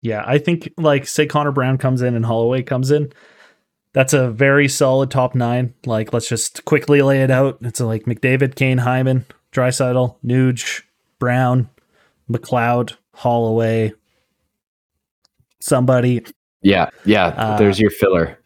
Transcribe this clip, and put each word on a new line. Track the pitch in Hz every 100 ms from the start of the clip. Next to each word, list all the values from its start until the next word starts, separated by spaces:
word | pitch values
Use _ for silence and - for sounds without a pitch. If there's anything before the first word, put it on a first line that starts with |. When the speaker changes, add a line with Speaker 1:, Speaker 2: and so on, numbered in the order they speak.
Speaker 1:
Yeah, | 120 107 -
I | 143
think, | 147 170 156 -
like, | 156 143 135
say | - 151
Connor | 151 147
Brown | 139 127 131
comes | 131 127
in | 123 117
and | 113
Holloway | 113 117 131
comes | 127 127 131
in, | 147 139 _ - _ - _ _ _ _
that's | - 131
a | 147 127
very | 110 139 139 139
solid | - 135 131 135
top | 135 127 127
nine. | 120 123 123 - 127
Like, | 110 110
let's | 120 -
just | 117 - - -
quickly | 143 - 143
lay | 139 135
it | 131
out. | 131 139 -
It's, | 120 -
like, | 117 113
McDavid, | - 110 127 131 135 131
Kane, | 135 127
Hyman, | 123 127 131 127 - - _
Draisaitl, | - 127 127 127 127 123 - 120
Nuge, | 123 131 123 - - _ _ _ _
Brown, | 123 123 127 127 120 _ _ _ _ _ -
McLeod, | 117 - 123 117 120 117 - _ -
Holloway, | 123 120 113 113 113 113 110 104 _ _ _ _ _ _ _ _ _ _ _ _ _ _ _ _
somebody. | - 135 127 127 123 120 - - _ _
Speaker 2:
Yeah, | 98 95 - - 95
yeah, | 107 87
Speaker 1:
Uh, | - 110 104
Speaker 2:
there's | 101 95
your | 107
filler. | - 101 90 80 -